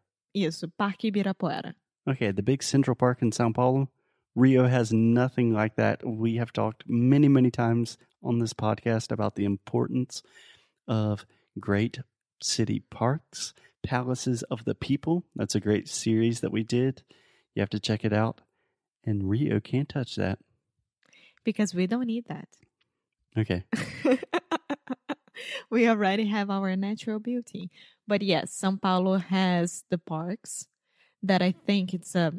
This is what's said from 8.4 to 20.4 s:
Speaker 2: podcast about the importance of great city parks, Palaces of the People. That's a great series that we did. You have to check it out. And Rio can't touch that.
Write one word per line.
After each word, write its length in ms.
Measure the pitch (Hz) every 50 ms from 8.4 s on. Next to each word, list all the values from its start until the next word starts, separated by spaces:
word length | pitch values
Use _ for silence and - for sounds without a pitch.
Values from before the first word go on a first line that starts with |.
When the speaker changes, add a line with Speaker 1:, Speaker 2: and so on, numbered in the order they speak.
| 117 110 -
Speaker 2:
podcast 580 | - 110 107 110 - - 117 113 113 - -
about 220 | 113 110 104 104 -
the 80 | 101 101
importance 760 | 101 101 - - - - 120 120 117 123 127 127 - - - - _ _ - - - - _ _ _ _ _ _ -
of 380 | 113 110 107 107 104 101 - _ _ _ _ _ _ 101
great 380 | - - 101 101 113 120 - 127 - - _ _ _ _ _ _
city 380 | - - - - 110 101 107 104 - _
parks, 640 | - - 110 120 139 165 - _ - - - - - _ _ _ _ _
Palaces 600 | - - 139 123 123 127 127 - - 131 123 113 -
of 200 | - 127 113 113
the 100 | 127 110
People. 500 | - - - 139 143 - 156 170 180 - _ _
That's 180 | - 107 - -
a 60 | 107
great 260 | - 107 107 101 - -
series 520 | - - - 113 113 110 113 117 117 117
that 100 | - 110
we 120 | 107 113 110
did. 380 | 113 120 123 127 135 131 - _ _ _ _ _ _ _ _ _ _ _
You 60 | -
have 100 | 101 -
to 80 | - 104
check 240 | - - 107 104 -
it 60 | 110
out. 280 | 104 107 110 113 - - _ _ _ _ _ _ _ _ _ _ _ _ _
And 240 | 117 107 101 98 95
Rio 320 | 104 117 147 - 107 104
can't 280 | - - - 131 139 -
touch 280 | - 139 123 - -
that. 220 | - 98 92 101 -